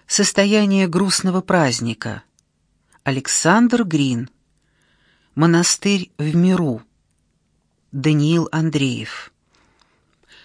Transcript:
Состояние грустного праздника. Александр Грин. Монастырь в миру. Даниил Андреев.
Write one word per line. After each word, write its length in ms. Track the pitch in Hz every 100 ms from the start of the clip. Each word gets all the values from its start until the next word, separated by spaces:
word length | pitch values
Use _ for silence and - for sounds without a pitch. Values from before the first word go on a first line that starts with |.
| -
Состояние 800 | - 196 - 202 214 202 196 185
грустного 520 | 175 196 - 190 180
праздника. 840 | - 180 135 113 117 113 120 101 - _ _ _ _ _ _ _
Александр 800 | 139 135 - - 160 214 240 240
Грин. 440 | 190 151 135 117 117 _ _ _ _ _ _ _ _ _ _
Монастырь 760 | 143 165 170 175 - 202 202 175 -
в 160 | 151
миру. 480 | 170 185 180 151 110 - _ _ _ _ _ _ _ _ _ _
Даниил 560 | 135 151 151 151 170 -
Андреев. 800 | 160 160 151 135 117 110 - - _ _ _ _ _ _ _ _ _ _ -